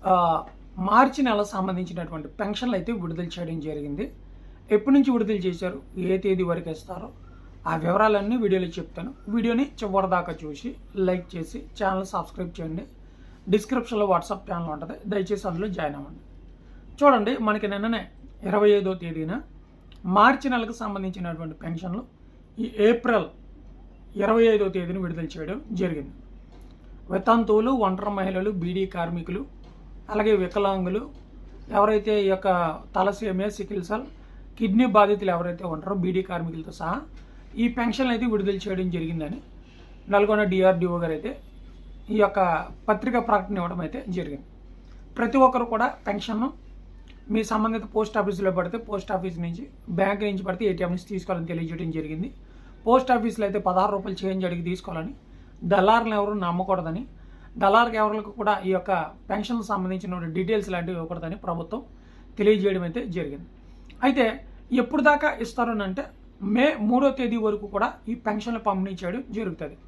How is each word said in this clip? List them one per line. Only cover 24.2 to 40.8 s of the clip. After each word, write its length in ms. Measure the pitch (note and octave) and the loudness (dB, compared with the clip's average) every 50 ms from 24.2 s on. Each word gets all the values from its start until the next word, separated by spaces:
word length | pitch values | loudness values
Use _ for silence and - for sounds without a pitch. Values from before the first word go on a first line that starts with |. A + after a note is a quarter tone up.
| G3 | 2
ఇరవై 200 | G#3+ A3 A#3 A#3 A3+ | 4 6 6 8 6
ఐదో 160 | G#3+ G#3 G3+ F#3+ F#3+ | 6 4 2 2 0
తేదీన 240 | F#3 F3 E3+ F#3 G3 F#3 | -2 -4 -4 -4 -4 -4
విడుదల 240 | E3+ D#3+ E3 E3 D#3+ - | -4 -4 -6 -6 -8 -8
చేయడం 240 | E3 D#3 F3 G3+ C4+ - - A3+ F3 | -10 -8 -6 -8 -8 -8 -8 -4 -2
జరిగింది. 340 | F#3+ E3+ D#3+ D3 C3+ - - - - - - - - - - - - - - - - - - - - - F3+ | -2 -2 -2 -4 -8 -10 -14 -18 -20 -20 -20 -20 -20 -20 -20 -20 -20 -20 -20 -20 -20 -20 -20 -18 -10 -4 -4
వితంతువులు, 580 | F#3+ F#3+ - A3+ A#3 A3+ G#3 G#3+ G#3+ A3 B3+ C4+ A#3 G#3+ | 0 4 4 4 4 6 6 4 4 6 4 2 2 2
ఒంటరి 260 | F#3 F#3 F#3 G3+ G#3 G3+ | 2 0 0 -2 -2 -2
మహిళలు, 340 | G3 F#3 F#3+ F#3+ F#3 F#3+ G#3+ G#3 F3+ | 0 -2 0 0 0 -2 -2 -2 -2
బీడీ 220 | E3 F3 F#3 F#3+ F#3+ F#3 F#3 | -4 -2 -2 -2 -2 -2 -2
కార్మికులు, 460 | F3 E3+ E3+ F3 E3+ - - F3+ G#3 C#4 - - - - - - - - - - - - - G#3+ | -6 -4 -4 -4 -6 -6 -6 -6 -6 -6 -8 -14 -20 -20 -20 -20 -20 -20 -18 -18 -18 -12 -4 -2
అలాగే 200 | G#3+ G#3 A3 G#3+ F#3+ F#3 | 2 4 4 4 4 2
వికలాంగులు, 580 | F3+ - G#3 G3+ G3 F#3+ F#3+ F#3 F3+ F#3 G#3+ C#4 - - - - - - - - - - - - - A3 | 0 0 0 2 2 2 0 0 -2 -2 -4 -4 -6 -16 -20 -20 -20 -20 -20 -18 -18 -18 -18 -14 -2 2
ఎవరైతే 360 | G3+ G3+ G#3+ G#3+ G#3 G3+ G#3+ G#3+ G#3 G3+ | 4 4 4 4 2 2 2 2 2 4
ఈ 60 | F#3+ | 2
యొక్క 160 | F#3+ F#3+ F#3+ G3 F#3 F3 F3 D#3+ D#3 - - - - | 0 2 2 2 2 2 2 0 -2 -6 -12 -6 0
తలసేమియా, 540 | F#3+ F#3+ G3+ G3 - A3 G3+ F#3+ F#3 G3 G#3+ G3+ | 2 2 2 0 -2 -4 -2 -2 -2 -2 -4 -4
సికిల్ 260 | - G3 - G#3 F#3+ F3 E3 | -6 -8 -6 -6 -6 -4 -4
సెల్, 180 | G#3 A#3 C4+ - - - - - - - - - - - | -4 -6 -6 -10 -16 -20 -20 -20 -20 -20 -20 -20 -4 -2
కిడ్నీ 280 | A3+ G3+ G3 A3+ B3+ A#3 F#3+ | 0 2 4 4 4 6 8
బాధితులు 360 | G#3+ G#3 G3+ G#3 G3 G3+ F#3 F3 | 8 8 8 4 2 2 0 0
ఎవరైతే 300 | E3+ F3 F3 F3 E3+ F#3 F3 D#3+ | 0 -2 -4 -6 -6 -6 -6 -6
ఉంటారో, 240 | D#3 E3+ F#3 G3+ F#3+ F3 | -6 -4 -4 -2 0 0
బీడీ 180 | F#3 F3 F#3 F#3+ F#3+ | 0 0 0 -2 -2
కార్మికులతో 440 | F3+ E3+ E3 E3 E3 D#3+ D#3 - - - | -4 -4 -4 -6 -8 -8 -12 -12 -10 -8
సహా 180 | D#3+ E3 F#3+ C#4 D4 - - - - - - - - - - - A#3 | -6 -4 -4 -6 -8 -12 -18 -20 -20 -20 -20 -20 -20 -12 -2 0 0
ఈ 40 | A#3+ A#3 | 0 2
పెన్షన్లు 360 | B3 A#3 A#3 A3 - C4 B3 A#3 | 0 0 0 0 0 0 0 2
అయితే 100 | A3 B3 A#3+ G#3+ | 0 0 0 0
విడుదల 240 | G#3 F#3+ G3+ G3 F#3+ - | 2 2 0 -2 -2 -2
చేయడం 240 | G#3 F#3+ F#3 F#3 F3+ E3+ | -4 -2 -2 -2 -2 -2
జరిగిందని 440 | E3+ D#3+ D#3+ E3 D#3+ D3+ D3 G#3 D4 - - - - - - - - - - - - - - G3+ | -2 -4 -4 -4 -4 -4 -6 -8 -10 -12 -18 -20 -20 -20 -20 -20 -20 -20 -20 -20 -20 -4 2 4
నల్గొండ 280 | G3+ G#3 G#3 G#3+ G#3 G#3 F#3 F#3 | 4 6 6 4 4 4 4 4
డిఆర్డీఓ 440 | F#3 F#3 F#3 F#3 E3+ | 6 6 6 6 4